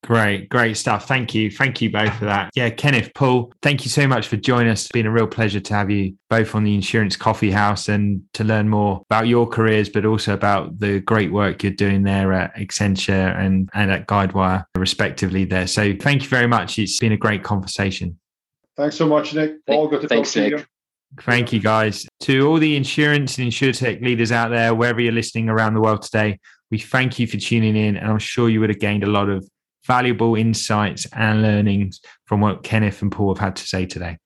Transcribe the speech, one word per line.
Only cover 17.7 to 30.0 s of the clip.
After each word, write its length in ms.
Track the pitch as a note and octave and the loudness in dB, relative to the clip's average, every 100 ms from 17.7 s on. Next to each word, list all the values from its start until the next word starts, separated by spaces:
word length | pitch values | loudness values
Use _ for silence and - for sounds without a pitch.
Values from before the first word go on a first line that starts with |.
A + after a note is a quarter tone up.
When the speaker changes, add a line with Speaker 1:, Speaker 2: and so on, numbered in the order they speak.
| - G2 F2+ F2+ E2 _ _ _ _ _ - | -4 -4 -4 -8 -10 _ _ _ _ _ -4
Speaker 2:
Thanks 200 | D3 D3 | -4 0
so 120 | D#3+ | 2
much, 240 | D3+ D3 | 2 0
Nick. 320 | D3 D3+ D#3 | -2 -4 -4
Paul, 240 | - C#3 D3+ | -2 0 2
good 140 | D3 | -2
to 60 | - | 0
Speaker 3:
Thanks, 260 | A#2 - | 0 0
Speaker 2:
talk 0 | |
to 40 | - | 0
you 40 | |
Speaker 3:
Nick. 100 | G#2 | 0
Speaker 2:
again. 120 | F#2+ - _ _ _ _ C3 | -2 -8 _ _ _ _ -10
Speaker 1:
Thank 280 | - B2 A#2 | 0 0 2
you, 100 | A#2 | 0
guys. 460 | G#2 A2 G#2+ G2+ - _ | 2 2 2 -2 -12 _
To 260 | - C3+ C#3 | 0 2 4
all 120 | D#3+ | 4
the 180 | D#3 D3 | 2 0
insurance 640 | C3+ - D3 D3 C3 - | -2 0 2 2 0 -4
and 120 | B2 | -4
insurtech 520 | A2+ C#3 B2 B2+ F2+ | 0 0 0 -2 -2
leaders 300 | B2 A#2+ A2+ | -2 0 0
out 180 | A#2 A#2 | 0 0
there, 240 | A#2 A#2 | 2 2
wherever 260 | A2+ A#2+ A#2 | 2 2 2
you're 120 | A#2 | 0
listening 360 | A#2 A2+ A#2 A2+ | 0 -2 -4 0
around 240 | A2 A2 | 2 2
the 80 | A2 | 2
world 220 | A2 G#2 | 2 0
today, 380 | - A2 G#2+ G2 - _ _ | -2 0 0 -2 -10 _ _
we 60 | A2 | -8
thank 420 | - C3 B2+ - | -2 -2 -2 -2
you 80 | A#2 | -4
for 120 | G#2 | -4
tuning 360 | - A#2 A2 | -2 0 2
in, 220 | G#2+ G#2+ G2+ | 2 0 0
and 100 | G#2 | -2
I'm 120 | A2 | -2
sure 320 | - - A#2 | -2 0 2
you 100 | A2 | 2
would 80 | G#2+ | 0
have 120 | G2+ | 0
gained 220 | G#2 G#2 | 0 0
a 60 | G2+ | 0
lot 220 | G#2 G2+ | 0 0
of 180 | G2 F#2 _ _ _ - | -2 -6 _ _ _ 0
valuable 480 | B2+ | 2